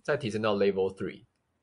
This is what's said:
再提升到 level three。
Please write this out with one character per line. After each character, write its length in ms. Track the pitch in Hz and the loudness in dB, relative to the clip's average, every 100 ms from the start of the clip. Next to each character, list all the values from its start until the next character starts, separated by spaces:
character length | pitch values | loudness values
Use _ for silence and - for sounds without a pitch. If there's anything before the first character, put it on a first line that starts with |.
再 160 | - 147 | -4 -4
提 120 | 110 | -2
升 120 | 107 | -2
到 140 | 110 101 | 0 2
level 380 | 98 95 95 | 2 2 0
three。 300 | - 92 - - _ _ _ | -2 -8 -10 -18 _ _ _